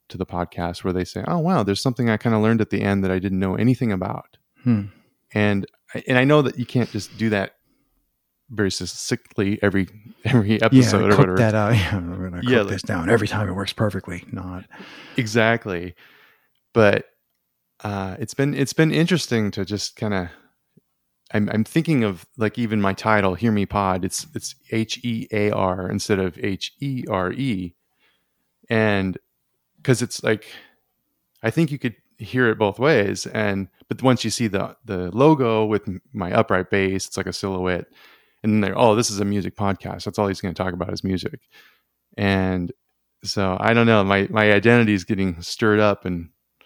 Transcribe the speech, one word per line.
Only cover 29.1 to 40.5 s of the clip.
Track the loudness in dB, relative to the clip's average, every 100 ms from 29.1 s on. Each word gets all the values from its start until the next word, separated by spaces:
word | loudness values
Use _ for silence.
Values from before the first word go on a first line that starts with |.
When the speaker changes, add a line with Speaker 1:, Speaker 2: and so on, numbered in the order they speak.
| -6 -12 _ _ _ _ _
Speaker 1:
'cause | 0 0
it's | -2 -4
like, | -2 -2 -4 -20 -20 _ _ _ _ _ _ _
I | -4
think | 0 0
you | -2
could | -6 -8 _ -20
hear | -6 0 2
it | 2
both | 0 2
ways. | 2 2 2 -2 -6
And, | -4 -2 -2 -6 _ -10
but | -2
once | 2 2
you | 0
see | -2 -2
the, | -2 -4 -8 -8
the | -6 -4 2
logo | 4 4 2 0 0
with | -2 -4
m-, | -10 -10
my | -8 -2
upright | 0 2 0 0
bass, | 0 0 -2 -6
it's | -8
like | -8
a |
silhouette. | -6 -6 -4 -2 -4 -6 _ -20 _ _ _
And | 0
then | 2
they're, | 0 2
"Oh, | 4
this | 4 0
is | -2
a |
music | -2 -2 -4 -4
podcast. | -4 -4 -6 -10
That's | -8 -2
all | -2
he's | -2
gonna | -6